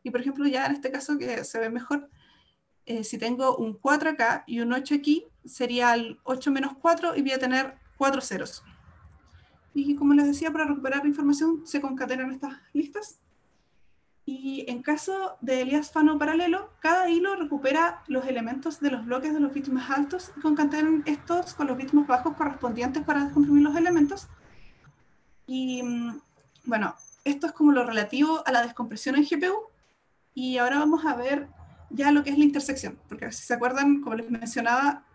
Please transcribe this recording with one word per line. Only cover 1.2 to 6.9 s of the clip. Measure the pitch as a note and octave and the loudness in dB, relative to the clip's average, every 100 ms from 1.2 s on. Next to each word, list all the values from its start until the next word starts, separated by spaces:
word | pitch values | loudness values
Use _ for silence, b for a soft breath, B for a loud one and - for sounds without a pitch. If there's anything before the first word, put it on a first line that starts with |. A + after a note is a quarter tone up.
| B3 A3+ | -4 -8
se | - A3+ | -6 -6
ve | A3+ | -4
mejor, | A#3+ A#3+ C#4+ C#4+ b b b b b _ _ - | -6 -4 -6 -6 b b b b b _ _ -10
eh, | A#3 | -8
si | G#3+ A3 | -8 -6
tengo | A3+ B3 C4 B3+ | -6 0 0 0
un | A3+ | -4
cuatro | G#3 C4+ D4 D#4 | -4 0 2 0
acá | D4+ A#3 - - | 0 0 0 -4
y | A#3 | -4
un | A#3 | -2
ocho | B3+ C#4 | -2 0
aquí, | D4 C#4+ D#4 - _ | 0 2 0 0 _
sería | - - A#3+ A#3+ A#3+ A#3 | -20 -6 -4 2 2 2
el | A3+ - | -2 -10
ocho | - B3+ C#4+ | -6 -2 0
menos | C4+ C#4 - | 0 -2 0
cuatro | E4+ | 2